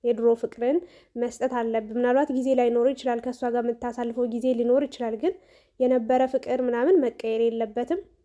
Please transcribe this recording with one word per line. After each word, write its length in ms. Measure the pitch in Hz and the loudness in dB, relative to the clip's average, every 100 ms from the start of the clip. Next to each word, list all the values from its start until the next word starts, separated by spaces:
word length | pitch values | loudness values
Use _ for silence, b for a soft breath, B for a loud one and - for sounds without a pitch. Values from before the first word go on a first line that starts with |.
የድሮ 240 | 240 226 233 | 0 2 2
ፍቅርን 440 | 233 226 - 240 320 339 B B 233 | 2 -2 -2 0 0 -2 B B -6
መስጠት 360 | 240 - 247 | -6 -2 -4
አለብን። 400 | 247 226 226 214 | -2 -2 -2 -4
ምናልባት 360 | 226 247 254 294 | -2 2 2 2
ጊዜ 160 | 262 262 | 0 2
ላይኖር 320 | 254 240 240 240 | 2 4 4 2
ይችላል፣ 320 | 254 247 240 | 0 -4 -4
ከእሷ 220 | 247 247 | -6 -6
ጋር 180 | 247 240 | -4 -2
የምታሳልፈው 640 | 240 233 247 233 240 233 247 | -2 -4 -6 -6 -6 -4 -4
ጊዜ 180 | 233 254 | -2 0
ሊኖር 280 | 240 240 254 | 0 2 2
ይችላል። 340 | 285 - 233 220 | 0 -6 -6 -2
ግን 180 | 311 370 b b b _ | -4 -4 b b b _
የነበረ 420 | 254 254 226 254 262 | 2 2 2 2 2
ፍቅር 300 | 262 262 254 | 0 -2 -2
ምናምን 340 | 254 240 269 370 | -2 0 4 4
መቀየር 420 | 254 - 226 226 | 2 -2 -4 0
የለበትም። 580 | 233 226 226 214 240 349 - _ | 0 0 -4 -4 -4 -4 -6 _